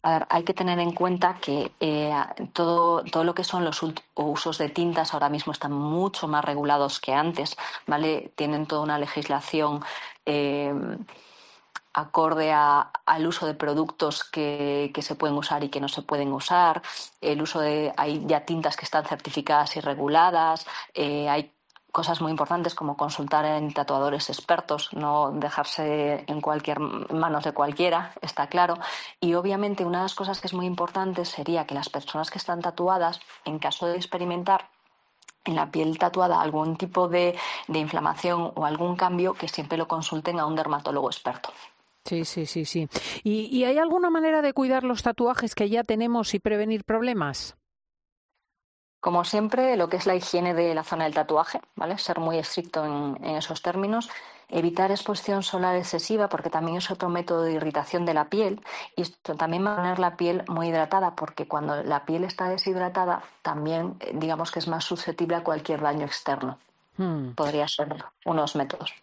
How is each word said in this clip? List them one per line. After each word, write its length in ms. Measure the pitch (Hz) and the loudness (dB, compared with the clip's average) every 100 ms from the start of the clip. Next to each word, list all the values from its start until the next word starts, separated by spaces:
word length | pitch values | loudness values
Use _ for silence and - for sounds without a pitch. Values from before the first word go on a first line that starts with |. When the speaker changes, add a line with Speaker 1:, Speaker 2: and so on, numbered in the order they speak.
Speaker 1:
A 100 | 160 | 4
ver, 140 | 160 156 | 2 2
hay 120 | 165 | 0
que 120 | 170 190 | 0 0
tener 240 | 180 175 | 0 2
en 140 | 170 | 0
cuenta 440 | 175 180 180 185 185 | 2 0 4 2 0
que, 320 | - 143 - _ | -2 -2 -2 _
eh, 320 | 160 151 151 143 - - - | 0 2 0 0 -2 -6 -8
todo, 500 | - 170 170 175 165 | 0 2 6 6 4
todo 200 | - 160 | 2 2
lo 120 | 165 175 | 2 0
que 80 | |
son 200 | 180 185 | -2 0
los 200 | 170 156 | 0 0
ult-, 180 | 160 147 - - | -4 -6 -10 -2
usos 420 | 151 143 170 156 | -2 0 -2 -2
de 120 | 147 | -2
tintas 440 | 151 170 165 160 | 0 0 2 0
ahora 160 | 151 143 | 0 0
mismo 240 | 147 156 | 0 -4
están 180 | 147 143 | -6 -4
mucho 540 | 143 147 165 190 - 160 | -2 0 0 0 -2 -2
más 160 | 151 | 0
regulados 560 | 151 143 147 147 139 - | 0 -2 2 2 2 -2
que 140 | - | 0
antes, 420 | 135 160 165 151 - - - - | 2 2 0 -6 -6 -10 -8 -2
¿vale? 460 | 185 156 156 - - | 0 2 0 -4 -4
Tienen 300 | 151 151 151 | -2 0 -2
toda 160 | 156 | -2
una 160 | 151 147 | 0 -2
legislación, 840 | 143 - 143 143 - 160 151 147 147 - - - - | -2 -4 -2 -2 0 2 2 0 -6 -10 -12 -8 -2
eh, 480 | 147 143 143 143 143 117 - 214 - - - - - _ - _ | 0 2 0 0 -2 -4 -8 -12 -18 -20 -20 -20 -20 _ -18 _
acorde 580 | - 147 - 160 160 156 | -4 0 2 4 4 4
a, 360 | 151 147 143 - - - | 6 6 6 4 -2 2
al 220 | 160 165 | 4 2
uso 180 | 175 160 | 0 -4
de 80 | |
productos 720 | 151 147 147 160 - 156 147 | -2 0 0 -2 0 -2 -2
que, 680 | - 160 147 143 143 143 143 | -6 -2 -2 0 0 0 -2
que 80 | 143 | -4
se 140 | 143 143 | -6 -2
pueden 200 | 156 143 | 0 0
usar 260 | 143 147 | 0 -2
y 60 | 143 | -2
que 120 | 139 | -2
no 80 | 139 | -4
se 120 | - | -4
pueden 300 | - 147 143 | -2 -2 0
usar. 500 | 135 - 180 175 160 - - - _ | -2 2 6 6 4 -4 -12 -14 _
El 220 | - 147 | -2 0
uso 180 | 156 165 | 0 0
de, 340 | 151 151 151 - | 2 2 0 0
hay 260 | 147 147 147 | 0 0 2
ya 200 | 151 151 | 0 2
tintas 320 | 165 156 - | 0 0 -2
que 80 | - | 0
están 200 | 156 147 | 0 0
certificadas 680 | 147 - - 143 147 147 - | -6 -4 -6 2 4 4 -2
y 60 | |
reguladas, 840 | 147 139 143 156 180 170 160 160 - - - | -4 -2 4 6 6 6 4 2 -4 -12 -10
eh, 340 | - 147 147 147 | -2 -2 0 2
hay 220 | 147 151 _ _ - _ | 0 -2 _ _ -20 _
cosas 300 | - 170 165 | -2 0 0
muy 100 | 160 | 0
importantes 420 | 156 147 175 170 - | 0 0 0 -2 -2
como 200 | 156 143 | -6 -2
consultar 480 | 147 143 143 151 | -2 -2 0 2
en 300 | 151 151 151 | 2 0 0
tatuadores 560 | 143 143 139 139 143 - | -2 0 2 2 0 -4
expertos, 640 | - - 170 - 151 - | -8 0 0 2 -4 -2
no 380 | - 147 147 143 | -2 0 2 2
dejarse 920 | 151 147 - 147 - 151 151 147 147 - | 0 -2 -2 -4 -2 -2 0 0 -2 -4
en 120 | 151 | -4
cualquier, 400 | 151 151 147 143 | -2 -2 -2 -4
manos 640 | 151 - - 160 165 151 | -4 -6 -4 0 0 0
de 80 | 151 | -2
cualquiera, 600 | 147 143 143 175 170 175 - | 0 0 2 2 2 -2 -10
está 260 | 156 - 143 | -8 -4 0
claro. 280 | 180 175 170 - - - - | 4 4 2 -4 -8 -12 -2
Y 140 | 175 | 2
obviamente 500 | 170 185 196 208 196 | 2 2 0 0 0
una 140 | 175 175 | 0 0
de 60 | 190 | -2
las 100 | - | -2
cosas 240 | 190 190 | -4 -4
que 80 | 180 | -4
es 60 | |
muy 120 | 180 180 | -2 -2
importante 580 | 180 175 190 190 180 175 | -2 -2 -2 -2 -2 -4
sería 420 | - 143 170 151 | -4 0 0 0
que 80 | 139 | -6
las 140 | 151 | -6
personas 420 | 143 - 156 156 | -8 -6 -6 -4
que 60 | 190 | -6
están 240 | - 175 | -4 -2
tatuadas, 580 | 175 170 180 185 170 170 - - | -4 0 2 4 2 -2 -12 -12
en 160 | - 156 | -6 -4
caso 280 | 147 - 175 | -4 -2 -2
de 100 | 175 | -2
experimentar 720 | 180 180 175 175 180 190 - _ _ _ _ _ - _ | -4 -4 -2 -2 2 2 2 _ _ _ _ _ -20 _
en 140 | - 165 | -2 -2
la 120 | 151 | 0
piel 280 | 156 160 160 | 0 0 2
tatuada 400 | 175 180 180 165 | 2 4 4 4
algún 380 | 156 156 156 165 | 2 0 0 -2
tipo 320 | 190 185 180 | 0 2 4
de, 280 | 175 175 175 - - - | 4 2 0 -6 -8 -4
de 120 | 160 | -2
inflamación 760 | 151 170 156 - 180 175 170 - | 0 0 0 0 0 0 -2 -2
o 100 | 151 | -2
algún 300 | 151 175 180 | 0 -2 0
cambio, 380 | 185 180 180 | 0 2 0
que 160 | - 160 | -2 -6
siempre 280 | - 147 165 | -6 -4 -2
lo 120 | 165 | -2
consulten 500 | 165 156 160 165 175 | -2 -2 -4 -2 -2
a 60 | 151 | 0
un 100 | 160 | 0
dermatólogo 540 | 156 147 147 143 131 | 0 -2 0 0 -2
experto. 400 | - - - - - - _ _ _ - | -2 -6 -6 -10 -14 -20 _ _ _ -4
Speaker 2:
Sí, 200 | 170 160 | -4 -2
sí, 200 | - 156 | -6 -4
sí, 160 | 165 151 | -4 -2
sí. 220 | 170 151 - - - | -2 -4 -6 -8 -4
¿Y, 220 | 208 214 220 262 | 0 0 0 2
y 80 | 254 | 4
hay 120 | 285 | 4
alguna 320 | 330 359 349 | 4 4 4
manera 320 | 330 320 311 | 4 4 4
de 120 | 294 | 2
cuidar 300 | 277 262 262 | 2 2 4
los 200 | 254 240 | 2 0
tatuajes 500 | 240 226 240 254 233 - | 0 2 2 2 -2 0
que 140 | 208 | 2
ya 140 | 226 | 2
tenemos 500 | 233 220 233 233 214 | 2 0 2 2 2
y 60 | 196 | 0
prevenir 440 | 214 208 214 220 | 0 0 0 -2
problemas? 760 | - 220 240 226 147 - - - _ _ _ _ _ _ _ _ _ _ _ _ _ _ | 0 0 2 0 -2 -4 -10 -14 _ _ _ _ _ _ _ _ _ _ _ _ _ _
Speaker 1:
Como 240 | - 175 | 2 2
siempre, 520 | 175 214 214 247 262 233 | 2 0 2 2 4 4
lo 120 | 170 | 2
que 80 | 180 | 2
es 80 | 196 | 2
la 100 | 185 | 0
higiene 380 | 180 175 175 | 2 0 2
de 220 | 170 170 160 | 2 2 2
la 80 | |
zona 220 | 160 165 160 | -2 -2 0
del 80 | 151 | 0
tatuaje, 440 | 151 156 165 - - - | 2 2 2 -2 -10 -6
¿vale? 220 | 160 196 | -4 -4
Ser 220 | - 170 | -2 -2
muy 180 | 165 165 | 0 0
estricto 480 | 156 - 170 160 151 | -2 -6 -4 -4 -2
en, 380 | 143 147 - - | -2 -2 -4 -4
en 100 | 156 | -4
esos 260 | - 160 | -4 -4
términos. 460 | 175 185 196 226 233 - - - - | -2 -2 0 -2 -4 -12 -16 -20 -4
Evitar 420 | 175 170 170 190 | 0 0 2 2
exposición 500 | 196 - 208 - 196 | 2 0 -4 0 -2
solar 320 | 185 180 180 180 | 0 0 2 2
excesiva, 520 | 180 170 - 214 202 | 0 -4 0 0 2
porque 200 | - 165 | 0 -2
también 260 | 160 165 175 | -2 -2 -2
es 140 | 180 | -4
otro 180 | 185 180 | -2 -2
método 340 | 175 175 170 | -2 0 0
de 100 | 165 | 2
irritación 520 | 156 156 147 143 175 170 | 0 0 -2 -2 -2 2
de 80 | |
la 160 | 156 151 | 2 2
piel. 320 | 202 208 208 - - - - | 2 2 0 -10 -14 -10 -6
Y 60 | |
esto 320 | 175 - - 160 | -6 -6 -8 -2
también 280 | 160 170 | 0 2
mantener 340 | 202 208 180 185 | 0 2 0 2
la 200 | 175 175 | 0 2
piel 260 | 175 180 185 | 0 0 0
muy 200 | 170 165 | -2 0
hidratada, 460 | 165 156 196 180 165 | 2 2 2 2 -2
porque 320 | 156 - 151 | -8 -8 -4
cuando 340 | 151 147 147 | -2 -2 -2
la 220 | 135 147 - | 0 -2 0
piel 180 | 165 180 | -2 -2
está 240 | - 185 | -2 -2
deshidratada, 720 | 185 196 185 180 185 180 175 - _ | 0 -2 0 0 0 0 0 -4 _
también, 540 | - 151 151 165 175 - | -4 -2 -2 -2 -2 -6
eh, 100 | - | -6
digamos 380 | 151 160 156 165 | -4 -2 -2 -2
que 80 | 170 | -4
es 80 | 165 | -2
más 160 | 165 - | -4 -2
susceptible 500 | 170 - 165 170 170 | -4 -4 -2 0 0
a 60 | |
cualquier 380 | 165 156 151 151 | 0 -2 -2 0
daño 240 | 151 151 147 | 0 0 -2
externo. 540 | - - 139 131 131 _ _ _ - | -4 -2 -2 -2 -8 _ _ _ -4
Speaker 2:
Hmm. 340 | 185 156 131 | -2 -2 -4
Speaker 1:
Podría 360 | 123 147 147 147 | -2 0 0 -2
ser 280 | - 147 151 - _ - | -2 -4 -6 -12 _ -2
unos 300 | 160 151 151 | 0 0 -2
métodos. 380 | 139 - - - | -4 -6 -10 -12